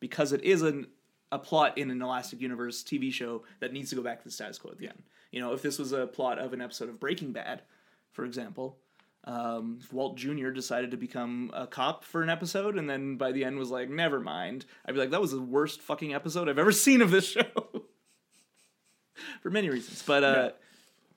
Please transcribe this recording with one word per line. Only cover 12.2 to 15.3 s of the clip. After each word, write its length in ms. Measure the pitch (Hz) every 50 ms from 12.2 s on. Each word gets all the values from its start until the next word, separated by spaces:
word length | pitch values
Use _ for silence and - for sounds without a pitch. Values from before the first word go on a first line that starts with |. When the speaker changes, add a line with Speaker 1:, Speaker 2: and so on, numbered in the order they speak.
Speaker 1:
an 80 | 160 160
episode 460 | 165 165 185 170 - 196 196 214 202 180
and 100 | 156 143
then 280 | 139 135 139 139 135
by 140 | 120 135 127
the 120 | 131 139 135
end 140 | 131 139 139
was 120 | 131 120
like, 180 | 127 127 127 131
"Never 280 | 143 160 170 160 143 127
mind," 460 | 113 87 76 90 87 92 120 131 - - - - -
I'd 60 | - 131
be 40 | 135
like, 120 | 127 127
"That 100 | 156 196
was 100 | 202 151